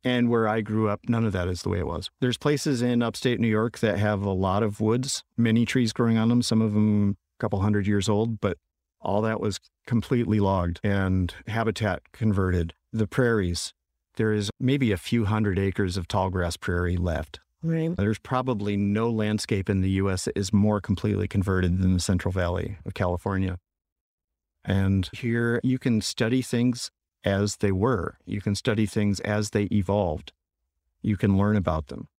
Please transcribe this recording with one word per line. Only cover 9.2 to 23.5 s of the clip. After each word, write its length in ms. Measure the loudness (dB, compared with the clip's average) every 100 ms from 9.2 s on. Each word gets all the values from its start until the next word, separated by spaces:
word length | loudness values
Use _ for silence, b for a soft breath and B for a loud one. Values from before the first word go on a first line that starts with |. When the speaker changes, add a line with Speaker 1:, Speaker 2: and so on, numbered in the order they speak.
Speaker 1:
that 180 | 0 -2
was 180 | -4 -6 _ _ -2
completely 540 | -2 0 -2 2 2
logged 400 | 2 2 -2 -2
and 500 | -2 0 2 0 -2 -6 -6
habitat 560 | -2 -2 -2 -2 -2 _
converted. 600 | -4 0 2 0 0 -2 -8 _
The 140 | -4 -2
prairies, 680 | 0 2 2 0 -4 -8 _ _ _ _ -2
there 160 | 0
is 180 | 0 -2 -2
maybe 320 | -2 2 2
a 60 | 0
few 280 | 0 0 2
hundred 340 | 2 0 0
acres 380 | 0 0 -2 -2
of 100 | -2
tall 220 | -2 0
grass 260 | -2 -4 -4
prairie 420 | -4 -2 0 0
left. 420 | -2 -4 -6 -16 _ _
Speaker 2:
Right. 300 | -4 -2 -2 -2
Speaker 1:
There's 220 | -2 -2
probably 580 | -2 -2 0 -2 -2 0
no 320 | 0 0 0
landscape 600 | 0 -2 -2 -2 -2 0
in 120 | 0
the 100 | 2
U 180 | 2 0
S 160 | -2 -4
that 120 | -4
is 160 | 0
more 260 | 4 4 2
completely 480 | 0 -2 0 -2 -2
converted 540 | -2 0 0 2 2
than 120 | 2
the 60 | 2
Central 320 | 2 0 0
Valley 460 | -2 -2 -2 -6 -8 -12
of 80 |
California. 640 | -4 -2 -2 -2 -2 -2